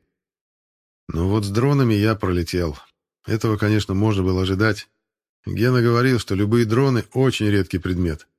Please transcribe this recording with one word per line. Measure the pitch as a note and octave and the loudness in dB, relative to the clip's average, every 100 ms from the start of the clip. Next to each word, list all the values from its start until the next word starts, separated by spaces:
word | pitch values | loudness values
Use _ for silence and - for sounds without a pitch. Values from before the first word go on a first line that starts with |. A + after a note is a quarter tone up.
| _ _ _ _ _ _ _ _ _ _ - | _ _ _ _ _ _ _ _ _ _ -10
Но | D#2+ F#2 | -4 -2
вот | A2 G2+ | -2 -2
с | |
дронами | G#2 C3+ C#3+ B2 | -2 0 2 2
я | G#2+ G#2+ G#2+ | 2 0 0
пролетел. | F#2 F2+ E2 F2+ E2+ C#2 - _ _ _ - | -2 -2 -2 -4 -4 -6 -16 _ _ _ -6
Этого, | A2 A2+ G#2 | -2 -2 0
конечно, | G#2+ G#2+ - | 0 0 0
можно | F#2+ A2 G2 | 0 0 0
было | F#2 F#2 | 0 0
ожидать. | F#2+ F#2+ A2 G2+ - _ _ _ _ _ G2+ | 0 0 0 -2 -8 _ _ _ _ _ -8
Гена | G2 A#2+ B2+ | -2 2 2
говорил, | A#2+ A#2 C3 A#2+ | 2 2 2 0
что | - G2 | 0 -2
любые | G#2 A#2+ A2+ | 2 2 2
дроны — | A2+ C#3 A#2+ - | 2 2 0 -2
очень | B2+ C3 - G#2 | -2 0 0 0
редкий | G2+ F2 F2+ | 0 0 -4
предмет | F2+ F2+ F2 D2+ - | -4 -2 -2 -4 -12